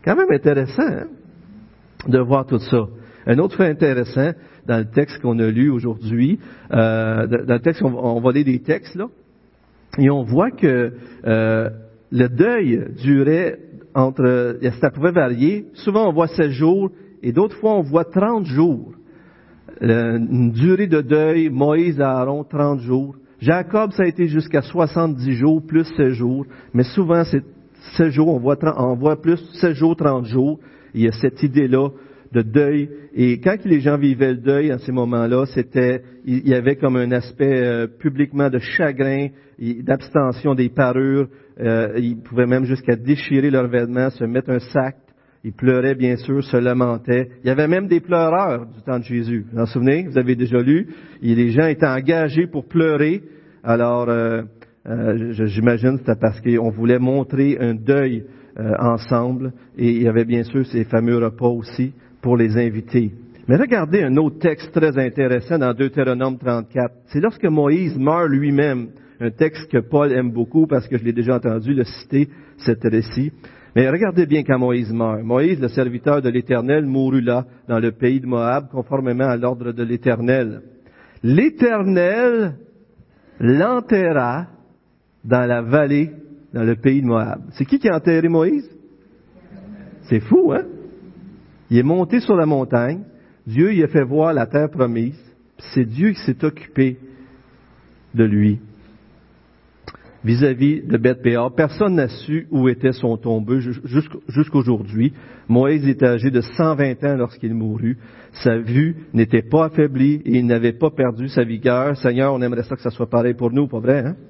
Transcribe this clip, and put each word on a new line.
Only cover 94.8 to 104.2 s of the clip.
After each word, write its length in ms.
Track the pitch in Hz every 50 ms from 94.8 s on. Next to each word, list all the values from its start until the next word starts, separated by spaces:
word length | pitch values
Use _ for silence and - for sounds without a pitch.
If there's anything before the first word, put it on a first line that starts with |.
| 127 120 117 113 117 123 147 - - - _ _ _ _ _
C'est 280 | - - - - 135 123
Dieu 260 | 110 113 135 180 220
qui 80 | 196 -
s'est 260 | - - 127 - 160
occupé 540 | 156 151 - - - - - 131 131 127 127 - - - - - - - - _ _ _ _ _ _ _ _ _ _ _ _ _ _ -
de 100 | 113 113
lui. 360 | 107 104 104 104 104 104 113 - - - - - - - - _ _ _ _ _ _ _ _ _ _ _ _ _ _ _ _ _ - - - - - - - -
Vis-à-vis 600 | 110 120 120 143 139 131 120 135 143 156 156 -
de 140 | - -
Beth-Péor, 580 | 113 113 123 127 123 - 120 117 117 120 131 127
personne 400 | - 156 143 - - 208 202 185
n'a 140 | 165 135 113
su 380 | - - - - 151 165 160 -
où 180 | - 135 127 127
était 220 | 123 123 - 131
son 260 | 123 - - 120 117
tombeau 420 | 110 - 120 113 110 107 110 127 135
jus-, 220 | 120 123 120 - -
jusqu-, 340 | 127 123 147 156 - - -